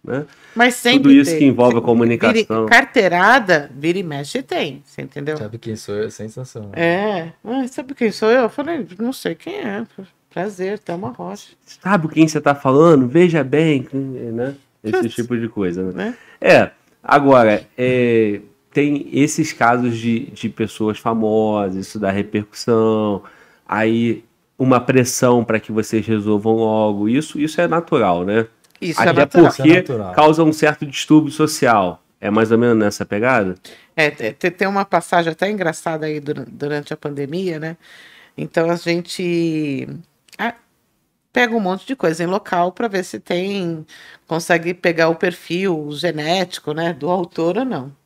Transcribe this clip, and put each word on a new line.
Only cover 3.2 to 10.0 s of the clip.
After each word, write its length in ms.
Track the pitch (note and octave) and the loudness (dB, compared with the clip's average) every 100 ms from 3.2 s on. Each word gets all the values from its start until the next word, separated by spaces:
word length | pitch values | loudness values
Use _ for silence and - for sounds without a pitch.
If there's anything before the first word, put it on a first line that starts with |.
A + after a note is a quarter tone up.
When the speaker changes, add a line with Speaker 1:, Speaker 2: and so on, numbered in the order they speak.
| G3 C4 G3 D#3+ C#3+ | 4 4 4 0 0
Speaker 2:
vira 240 | C#3+ D#3 F3+ | -6 -4 -4
e 40 | |
mexe 400 | F3 C#3 C#3+ C4 | -6 -8 -8 -8
tem, 380 | C4+ F4 F3+ C3+ _ | -6 -4 -4 -8 _
você 160 | - | -16
entendeu? 360 | C3+ D3+ D3 D3+ | -14 -10 -8 -8
Speaker 3:
Sabe 200 | G#2+ A2+ | -8 -12
quem 180 | A2+ G#2+ | -12 -12
sou 200 | - G#2 | -8 -6
eu? 120 | A2 | -6
É 20 | |
sensação, 540 | - G#2+ A#2 B2+ A#2 | -8 -14 -14 -16 -14
né? 80 | G#2 C#3+ | -14 -2
Speaker 2:
É. 580 | E3+ F3 G#3+ F#3+ E3 - G#3 | 0 0 -2 -6 -10 -16 -8
"Ah, 220 | C4 B3+ | -6 -6
sabe 260 | C#4 C4 | -10 -14
quem 180 | C#4 A3+ | -4 -4
sou 180 | - A3 | 0 2
eu?" 120 | B3+ | 2
Eu 60 | A3+ | 0
falei, 360 | - C#4+ E4+ D#3+ F3+ | -4 -8 -8 -10 -8
"Não 140 | A#3 | -8
sei 220 | C4 - E3 | -6 -10 -10
quem 200 | - G4+ | -12 -12
é. 240 | C4+ G3+ A3+ - | -10 -10 -12 -18